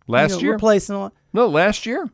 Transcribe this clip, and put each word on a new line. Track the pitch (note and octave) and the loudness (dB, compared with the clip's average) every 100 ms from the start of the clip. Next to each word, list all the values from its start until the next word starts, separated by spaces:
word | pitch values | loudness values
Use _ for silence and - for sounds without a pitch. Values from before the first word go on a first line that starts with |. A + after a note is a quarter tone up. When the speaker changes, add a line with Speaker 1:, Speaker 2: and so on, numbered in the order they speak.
| - | -2
Speaker 1:
Last | A#2+ D#3 | 0 0
Speaker 2:
know, | F3+ | 0
Speaker 1:
year? | C4+ | -2
Speaker 2:
replacing | G#3+ G#3+ G3+ - G3+ | 0 2 2 0 -8
a | |
lot. | G3 _ _ | -10 _ _
Speaker 1:
No, | - A3 | 0 2
last | D3+ F#3+ G3+ A3+ | 2 2 0 -6
year? | C#4 C#4+ | -6 -8